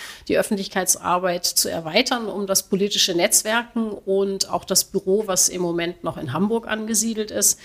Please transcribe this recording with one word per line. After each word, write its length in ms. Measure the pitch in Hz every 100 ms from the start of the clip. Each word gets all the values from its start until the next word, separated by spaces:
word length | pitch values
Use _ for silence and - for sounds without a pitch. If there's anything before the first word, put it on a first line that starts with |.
| - - -
die 100 | 170
Öffentlichkeitsarbeit 1080 | 185 202 196 196 185 - 180 180 185 175 -
zu 220 | - -
erweitern 560 | 175 160 175 254 247 220
um 220 | 190 196
das 160 | 196
politische 500 | - 190 202 190 -
Netzwerken 760 | 170 196 - 214 226 233 233 220
und 580 | 202 - 196 196 196 -
auch 140 | 180
das 180 | - 185 -
Büro, 420 | 190 190 196 208
was 200 | 180 -
im 140 | 180
Moment 400 | 175 170 170 180
noch 140 | 170 160
in 160 | 156
Hamburg 340 | 151 202 226 220
angesiedelt 640 | 220 220 226 226 220 214
ist, 300 | - 202 -